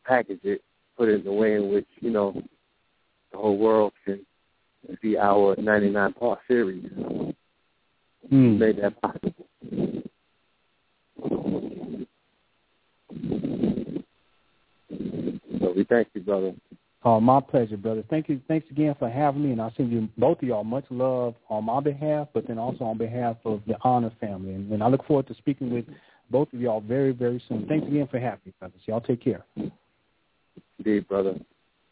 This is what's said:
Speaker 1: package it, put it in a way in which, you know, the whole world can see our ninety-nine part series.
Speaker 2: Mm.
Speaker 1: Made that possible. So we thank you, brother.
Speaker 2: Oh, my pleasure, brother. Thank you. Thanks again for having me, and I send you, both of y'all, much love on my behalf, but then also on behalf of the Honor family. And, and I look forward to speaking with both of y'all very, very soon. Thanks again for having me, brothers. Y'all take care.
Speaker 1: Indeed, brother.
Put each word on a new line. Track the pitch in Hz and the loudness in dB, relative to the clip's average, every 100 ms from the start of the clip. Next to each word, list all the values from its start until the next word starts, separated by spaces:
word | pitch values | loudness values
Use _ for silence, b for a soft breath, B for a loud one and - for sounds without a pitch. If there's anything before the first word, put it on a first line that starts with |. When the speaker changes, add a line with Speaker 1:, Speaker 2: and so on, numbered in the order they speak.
Speaker 1:
package | - 127 110 92 | 0 0 0 -6
it, | 98 101 _ _ _ - | -4 -4 _ _ _ 0
put | 113 | 2
it | 104 | 2
in | 92 | 0
a | |
way | 104 110 | 0 2
in | 107 98 | 2 2
which, | 101 - - | 0 -2 -8
you | 117 | -2
know, | 107 101 - - _ _ _ _ _ _ _ _ | 0 0 -2 -12 _ _ _ _ _ _ _ _
the | 98 | -2
whole | 107 101 | 0 4
world | 110 110 104 _ | 4 4 2 _
can | 101 98 - _ _ _ _ _ - - | -8 -8 -10 _ _ _ _ _ -16 -6
see | 110 101 | 0 2
our | 101 101 98 95 | 4 6 6 4
ninety-nine | 107 104 101 101 98 | 4 4 4 2 0
part | - 120 98 - | 0 -2 -2 0
series. | 123 98 92 - 95 - - - - _ _ _ _ _ _ _ _ - | 2 2 -4 -12 -10 -8 -6 -6 -8 _ _ _ _ _ _ _ _ 4
Speaker 2:
Mm. | 135 123 104 | 6 8 6
Speaker 1:
Made | 110 101 | 4 4
that | 101 - | 0 0
possible. | 104 - - - - _ - - - - - _ _ _ _ _ _ _ _ _ _ - - - - - - - - - - _ _ _ _ _ _ _ _ _ _ - - - - - - - - - - _ _ _ _ _ _ _ - - - - - - - - | -6 -4 -8 -8 -20 _ -10 -4 -4 -4 -12 _ _ _ _ _ _ _ _ _ _ -10 -6 -4 -4 -6 -6 -12 -12 -12 -14 _ _ _ _ _ _ _ _ _ _ -10 -6 -4 -4 -2 0 -2 -4 -10 -12 _ _ _ _ _ _ _ -16 -10 -8 -6 -6 -8 -10 -2
So | 92 90 | 0 0
we | |
thank | 104 120 107 | 2 2 2
you, | 104 | -4
brother. | 92 98 95 92 _ - _ _ | -2 -2 -2 -6 _ -20 _ _
Speaker 2:
Oh, | 120 110 | 4 4
my | 120 135 | 6 4
pleasure, | 135 139 110 107 | 4 0 0 -4
brother. | 110 110 110 | -4 -4 -2
Thank | 160 156 | -4 -2
you. | 135 - | -6 -2
Thanks | 160 - | -4 -2
again | 139 151 139 | -2 -2 0
for | - | -4
having | 127 147 139 | 0 0 2
me, | 147 | 0
and | 117 | -2
I | 110 - | -4 -2
send | 123 | -2
you, | 117 110 - | 0 -2 2
both | 127 170 | 2 2
of | 127 | 0
y'all, | 107 | -2
much | 110 131 131 | -2 -6 -6
love | 123 131 127 120 113 - | -2 0 0 -2 -6 -6
on | 107 | -4
my | 110 131 | -2 0
behalf, | 147 139 151 151 143 | 0 -2 -2 -2 -2
but | 113 117 | -6 -4
then | 113 | -6
also | 123 127 | -6 -4
on | 123 117 | -6 -4
behalf | 113 120 120 113 | -4 -2 -4 -4
of | 113 104 104 | -6 -6 -4
the | 110 | 0
Honor | 127 123 113 - | 2 2 0 -6
family. | 107 95 95 | -8 -8 -8
And, | 95 101 | -8 -6
and | 107 | 0
I | 113 | 2
look | 135 - | 2 2
forward | 143 131 | 0 0
to | |
speaking | 113 - 135 127 | -6 -4 -4 -4
with | 120 117 143 B B - | -4 -6 -16 B B -2
both | 127 151 | 0 0
of | 120 | -2
y'all | 120 110 | -2 -2
very, | 107 131 135 | -2 0 0
very | 123 120 123 - | 2 -2 -2 -4
soon. | 113 101 | -6 -2
Thanks | 151 - | -2 0
again | 147 143 | -2 0
for | 120 | -2
having | 123 98 92 | -4 -8 -16
me, | - | -18
brothers. | 92 _ - | -20 _ -6
Y'all | 113 | -6
take | - 120 | -2 0
care. | 127 92 - - - - _ _ _ _ _ _ _ - _ _ | 0 -2 -8 -10 -10 -10 _ _ _ _ _ _ _ -20 _ _
Speaker 1:
Indeed, | 107 104 - | 0 0 0
brother. | 98 95 82 - _ _ _ _ | 0 0 -2 -12 _ _ _ _